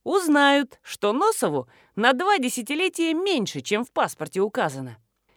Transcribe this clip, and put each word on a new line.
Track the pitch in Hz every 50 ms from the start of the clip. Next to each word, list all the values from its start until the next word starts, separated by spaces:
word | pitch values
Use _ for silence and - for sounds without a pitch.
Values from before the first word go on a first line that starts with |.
| -
узнают, | 240 339 392 359 311 294 285 285 277 285 285 269 - - _
что | _ - - - 202 202
Носову | 220 285 392 453 440 - 226 170 147 135 120 _ _ _ _ _ -
на | 196 226 254 269
два | 247 370 403 415 349
десятилетия | 247 247 - 247 214 269 294 320 381 370 359 - 330 330
меньше, | 311 330 381 403 359 254 190 - - 143
чем | 123 - 208 214 247
в | -
паспорте | - 320 240 170 - - 156 147 - 190
указано. | 196 208 - 254 190 151 131 135 131 123 113 _ _ _ _ _ _ _ _